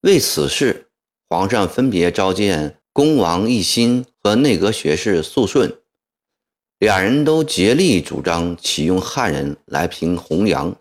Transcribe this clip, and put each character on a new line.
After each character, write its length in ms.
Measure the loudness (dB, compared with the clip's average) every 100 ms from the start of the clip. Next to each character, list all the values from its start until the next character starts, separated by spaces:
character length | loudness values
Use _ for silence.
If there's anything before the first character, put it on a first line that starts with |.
为 180 | 4 2
此 300 | 2 -2 -2
事， 400 | 0 -2 -2 -8 _ _ _ _
皇 220 | -2 0
上 180 | 0 -2
分 220 | 0 0
别 200 | 2 0
召 220 | 0 -2
见 460 | 0 0 0 -4 -10 _
恭 240 | 0 2 2
王 260 | 2 0
奕 180 | 0 -2
欣 440 | -2 0 2 0 -4 _
和 180 | 0
内 220 | 2 2 2
阁 160 | 0
学 240 | 0 -2 -2
士 260 | 0 -2
肃 240 | -2 -2 0
顺， 320 | 0 0 -4 _ _ _ _ _ _ _ _ _ _
俩 220 | 0 2
人 220 | 2 2
都 220 | 2 0
竭 300 | 0 0 2
力 260 | 4 4 2
主 220 | -2 -6
张 340 | -4 -2 -2 -4
启 300 | -6 -4 0
用 120 | 0
汉 320 | -2 -4 -4
人 280 | -2 -6 -8 _
来 200 | -4 -4
平 300 | -4 -4 -4
弘 320 | -4 -2 0
扬。 260 | 0 -4 -10